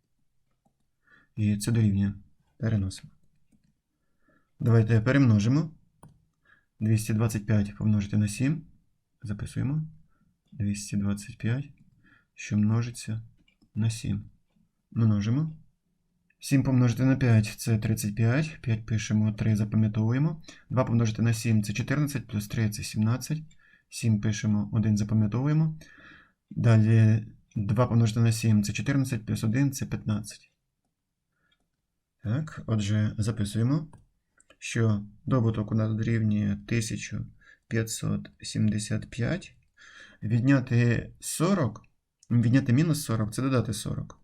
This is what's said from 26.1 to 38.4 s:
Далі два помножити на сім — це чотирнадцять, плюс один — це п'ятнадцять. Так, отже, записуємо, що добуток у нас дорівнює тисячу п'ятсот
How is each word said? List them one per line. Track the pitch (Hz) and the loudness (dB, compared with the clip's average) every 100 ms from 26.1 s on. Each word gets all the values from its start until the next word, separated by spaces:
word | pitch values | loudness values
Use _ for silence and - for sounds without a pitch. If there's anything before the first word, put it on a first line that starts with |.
| - _ _ _ | -20 _ _ _
Далі | - 113 113 107 113 110 113 - - _ 113 | 0 4 4 6 6 6 4 -2 -16 _ -6
два | 101 107 123 | -2 0 2
помножити | 117 113 117 | 4 2 2
на | 117 | 0
сім — | 113 113 107 | 2 2 2
це | 104 | 2
чотирнадцять, | 107 107 139 131 117 - | -4 -2 0 0 -4 -4
плюс | 107 | -2
один — | 113 123 139 | 0 0 0
це | 139 104 | -2 -6
п'ятнадцять. | 101 120 104 104 - _ _ _ _ _ _ _ _ _ _ _ _ _ _ _ _ _ _ | -4 -4 -4 -6 -18 _ _ _ _ _ _ _ _ _ _ _ _ _ _ _ _ _ _
Так, | 107 131 156 - - | -4 -4 -4 -10 -4
отже, | 110 101 107 107 - | -2 0 0 0 -2
записуємо, | 104 107 101 110 120 156 - - _ _ _ _ _ _ | -4 -2 -4 -2 0 -2 -4 -16 _ _ _ _ _ _
що | - 120 113 104 104 - | -6 0 2 0 -4 -12
добуток | - 131 113 107 104 | -2 2 2 0 -2
у | |
нас | 110 110 | -2 0
дорівнює | 110 113 113 107 104 104 101 - | -2 -2 0 2 0 0 -4 -2
тисячу | 117 110 104 - 104 113 - - _ _ | -4 -2 -8 -8 -10 -12 -16 -20 _ _
п'ятсот | 113 110 - 107 104 - _ | -4 -4 -4 -4 -4 -6 _